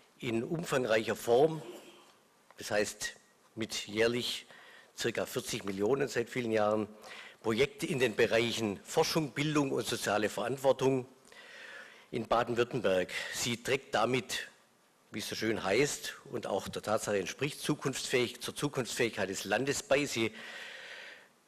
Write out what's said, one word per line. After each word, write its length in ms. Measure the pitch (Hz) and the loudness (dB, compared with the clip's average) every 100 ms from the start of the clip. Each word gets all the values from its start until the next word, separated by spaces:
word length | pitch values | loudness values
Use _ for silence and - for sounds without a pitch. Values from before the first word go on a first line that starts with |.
| _ _ | _ _
in 240 | 131 113 | -2 -2
umfangreicher 720 | 131 170 - 143 120 113 113 | -2 -4 0 0 4 2 2
Form, 480 | 104 - 120 160 156 - - - - - _ _ _ _ - | -2 4 6 6 2 -8 -16 -18 -20 -20 _ _ _ _ -14
das 140 | - | -2
heißt 420 | 104 104 - - - _ _ _ | 0 0 -2 -8 -8 _ _ _
mit 320 | - 110 - - | -8 -6 -6 -4
jährlich 600 | 104 117 123 120 - - - - - - - | 2 2 2 -4 -6 -10 -20 -20 -20 -20 -4
circa 260 | 120 107 | -2 -2
vierzig 400 | 90 127 - 120 | -2 -4 -4 -6
Millionen 440 | 101 98 104 139 135 | -4 0 2 2 2
seit 200 | 123 113 | 0 -2
vielen 220 | 127 117 | -2 0
Jahren, 380 | 110 104 107 101 - - - - - | 4 4 4 0 -8 -16 -16 -18 -4
Projekte 440 | 110 110 143 - 165 | 0 2 2 0 -4
in 140 | 139 | 2
den 160 | 123 104 | 2 4
Bereichen 640 | 110 113 117 104 110 92 | 4 4 2 0 -2 -2
Forschung, 480 | - - 160 165 147 | -2 0 2 2 -2
Bildung 400 | 143 151 151 139 | -2 2 2 2
und 160 | 135 113 | 0 0
soziale 420 | 117 - 104 107 | -2 2 2 2
Verantwortung 800 | - 113 127 139 127 135 135 123 - - - - - - - - - - | 0 -4 2 4 4 4 2 -2 -14 -20 -20 -20 -18 -16 -16 -18 -20 -8
in 140 | - 110 | -6 2
Baden-Württemberg. 840 | 117 123 120 120 104 98 92 90 - - | 2 2 2 2 2 2 2 2 -4 -6
Sie 300 | - 123 117 | -4 -4 -4
trägt 320 | - 135 - | -2 -2 0
damit, 540 | 110 113 127 - - - - _ _ _ _ _ | 0 2 2 -2 -6 -8 -14 _ _ _ _ _
wie 80 | 113 | -10
es 80 | - | -8
so 80 | 107 | -2
schön 260 | 113 101 | -2 0
heißt 540 | 95 107 143 - - - - | 2 2 2 0 -8 -10 -10
und 160 | 127 - | -8 -2
auch 180 | 98 95 | -2 -2
der 160 | 90 | -6
Tatsache 340 | 107 110 - 101 | -2 0 2 0
entspricht, 440 | 90 - 147 - | 0 -2 -4 -2
zukunftsfähig, 800 | - 147 143 127 - 131 117 - | -4 -2 -2 -4 0 2 2 -2
zur 160 | - - | -10 -4
Zukunftsfähigkeit 720 | 139 135 117 - 117 107 95 | -4 -2 -4 0 0 0 -4
des 140 | 92 | -4
Landes 400 | 98 107 135 139 | 0 0 0 -2
bei. 200 | - 139 139 | 2 2 2
Sie 280 | 117 110 - - - - - - - - - - _ | 0 -2 -2 -12 -12 -14 -14 -14 -14 -16 -18 -20 _